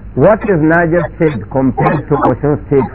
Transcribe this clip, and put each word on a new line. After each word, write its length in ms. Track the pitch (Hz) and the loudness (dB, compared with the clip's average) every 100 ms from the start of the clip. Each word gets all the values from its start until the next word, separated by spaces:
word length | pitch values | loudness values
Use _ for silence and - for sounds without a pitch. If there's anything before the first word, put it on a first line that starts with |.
| - - | -10 2
What 240 | 160 214 | 4 4
is 160 | 220 180 | 2 0
Niger 440 | 156 165 170 170 156 - | 2 2 2 0 -2 -2
State 200 | 160 127 101 | -2 -2 -4
compared 540 | 135 135 - - 151 - | -2 0 0 0 -2 -2
to 40 | 143 - | 0 0
Osun 360 | 127 143 147 - | 0 -2 -2 0
State, 220 | 139 117 | 0 0